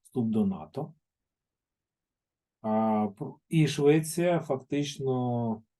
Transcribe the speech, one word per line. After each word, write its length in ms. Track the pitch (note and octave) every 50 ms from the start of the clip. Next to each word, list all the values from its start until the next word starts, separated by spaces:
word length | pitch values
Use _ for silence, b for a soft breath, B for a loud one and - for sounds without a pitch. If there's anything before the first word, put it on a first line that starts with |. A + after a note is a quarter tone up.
вступ 260 | _ - - B2 A2+ A2
до 180 | G#2+ A2 G#2
нато. 480 | F#2+ F#2+ D#2 D#2 - - - - - - _ _ _ _ _ _ _ _ _ _ _ _ _ _ _ _ _ _ _ _ _ _ _ _ _ _ _ _ _ _ _ _ _
А, 460 | - A2 A2 A2 A2 A2 A2 G#2+ G#2+ G#2 - -
пр-, 160 | - - - - _ _
і 200 | E3 D#3+ D3+ C3+
Швеція 720 | - D3 C#3+ D3 D#3 D#3+ D#3 - - E3+ E3+ F3+ E3+ -
фактично 1200 | - - C#3+ C3 - _ C#3+ C#3+ C#3+ C#3+ - D#3 C3+ C3 C3 B2+ B2 B2 A#2+ A#2+ A#2 A2+ G#2+ - - _ _